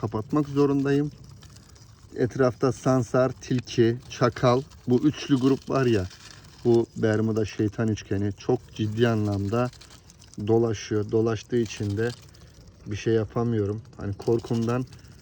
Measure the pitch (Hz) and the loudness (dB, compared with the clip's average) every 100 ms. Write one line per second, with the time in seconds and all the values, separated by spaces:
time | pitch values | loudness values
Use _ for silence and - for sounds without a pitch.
0 | 113 107 - 151 143 139 143 139 139 143 | -6 -6 -2 -2 0 2 2 2 2 0
1 | 147 - - - - - - - - - | -2 -8 -20 -20 -20 -20 -20 -20 -20 -20
2 | - - 127 131 127 - 135 - 135 131 | -12 -4 -2 0 0 0 -2 0 0 0
3 | 117 127 127 - - 127 - - 113 123 | 0 0 0 -2 -4 -4 -2 2 2 0
4 | - - 120 - 131 123 139 - - 123 | -8 -2 -2 2 2 2 -2 -8 0 2
5 | 151 - - 139 135 131 - 135 127 107 | 2 0 0 2 2 0 0 0 2 2
6 | 90 - - - - - 123 117 113 - | -2 -10 -20 -20 -20 -2 2 4 2 0
7 | 113 110 110 107 104 - 107 - 113 101 | 0 2 0 0 -2 -2 -2 0 -2 -2
8 | - 98 104 98 - 127 - - 110 107 | -4 -4 -2 -4 -2 -2 -4 -6 -4 0
9 | 120 110 104 101 101 117 123 - - - | 2 2 0 -2 -2 -2 -2 -6 -20 -20
10 | - - - - 104 113 117 107 - 107 | -20 -20 -18 -6 2 2 2 -2 -4 -4
11 | 104 113 113 107 - 123 110 - 104 101 | 0 0 0 -2 -2 -2 -2 -4 -4 -2
12 | 117 - - - - - - - - 101 | -4 -6 -16 -20 -20 -20 -20 -18 -12 -4
13 | 117 113 104 120 117 110 101 110 - - | 0 0 0 -2 -2 0 -2 -4 -10 -12
14 | 101 101 - 117 - 117 113 123 131 - | -10 -4 0 0 0 -2 0 -2 -4 -14
15 | - - | -20 -20